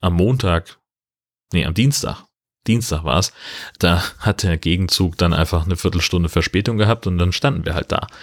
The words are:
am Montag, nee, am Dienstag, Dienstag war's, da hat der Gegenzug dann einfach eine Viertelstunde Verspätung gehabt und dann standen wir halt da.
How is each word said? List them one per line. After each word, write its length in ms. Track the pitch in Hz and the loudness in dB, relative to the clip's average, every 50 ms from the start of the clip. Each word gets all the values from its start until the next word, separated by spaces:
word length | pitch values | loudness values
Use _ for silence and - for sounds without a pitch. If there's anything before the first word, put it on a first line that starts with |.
am 140 | - 90 87 | -2 0 2
Montag, 640 | 87 95 117 131 127 - 92 85 82 - - - _ _ _ _ _ _ _ _ _ _ _ _ _ _ _ - | 4 4 2 2 2 0 0 0 0 -2 -6 -16 _ _ _ _ _ _ _ _ _ _ _ _ _ _ _ -2
nee, 100 | 85 - | 0 0
am 80 | 82 | 0
Dienstag, 520 | 80 - 120 143 143 - - 58 - - - _ _ _ _ _ _ _ _ | 0 2 2 2 0 0 -4 -6 -8 -10 -14 _ _ _ _ _ _ _ _
Dienstag 380 | - 113 117 120 - 80 80 80 | -2 0 0 0 -2 -4 -4 -2
war's, 280 | 73 65 90 95 - - - - - - - - - - _ | 0 0 0 0 0 -4 -12 -18 -16 -16 -14 -16 -18 -6 _
da 240 | - 87 85 87 - - - - | 2 2 2 2 0 -4 -8 -4
hat 240 | - 107 - - | -2 -2 0 0
der 160 | - 90 82 82 | 0 0 0 0
Gegenzug 580 | - 82 87 92 95 85 - - 92 87 85 | 0 0 0 0 0 0 0 0 0 0 0
dann 160 | - 90 85 | 0 0 2
einfach 320 | 82 80 80 - 90 82 80 | 2 2 0 0 0 0 0
eine 120 | 90 87 | -2 -2
Viertelstunde 520 | - - 90 - 85 - - - 87 85 82 | -2 -2 -2 0 0 0 0 0 0 0 0
Verspätung 480 | - 85 - - - 95 101 120 113 | 0 0 -2 0 0 0 0 0 0
gehabt 300 | 104 107 107 117 113 - | 2 2 2 2 0 -2
und 100 | 98 90 | -2 0
dann 160 | 87 87 92 | 2 2 0
standen 320 | - - - 139 - 82 80 | 0 0 0 0 0 0 -2
wir 100 | 80 - | -2 -4
halt 180 | 80 - - | -4 -2 -2
da. 160 | - - - - - - | -4 -4 -4 -6 -12 -18